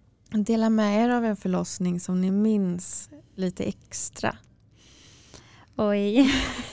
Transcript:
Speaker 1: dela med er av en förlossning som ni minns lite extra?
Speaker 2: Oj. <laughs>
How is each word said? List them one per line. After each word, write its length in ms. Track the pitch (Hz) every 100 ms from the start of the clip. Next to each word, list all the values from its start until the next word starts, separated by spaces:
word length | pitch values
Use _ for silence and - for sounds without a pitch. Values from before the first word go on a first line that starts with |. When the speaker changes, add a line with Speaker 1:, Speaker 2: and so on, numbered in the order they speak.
| _ _ _
Speaker 1:
dela 380 | 214 202 226 220
med 340 | 220 208 208 240
er 40 |
av 160 | 247 226
en 100 | 208
förlossning 640 | 190 180 180 - 180 175
som 220 | - 185
ni 100 | 185
minns 760 | 196 214 214 185 175 - - - 294 - -
lite 280 | 185 185
extra? 720 | 196 - - - - - 226 - - _ _ _ - - - - - - - - - -
Speaker 2:
Oj. 560 | 214 202 202 226 269 269
<laughs> 60 | 262 - -